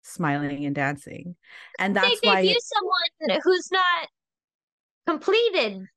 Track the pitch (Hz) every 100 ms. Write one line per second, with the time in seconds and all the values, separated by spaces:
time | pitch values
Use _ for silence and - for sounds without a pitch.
0 | - - 160 143 143 143 143 139 139 143
1 | - - 175 175 _ - - - 190 196
2 | 494 453 466 190 185 - - 427 370 370
3 | 339 _ 311 202 - 370 - 370 359 339
4 | 320 _ _ _ _ _ _ _ _ _
5 | - 311 349 427 466 370 226 190 190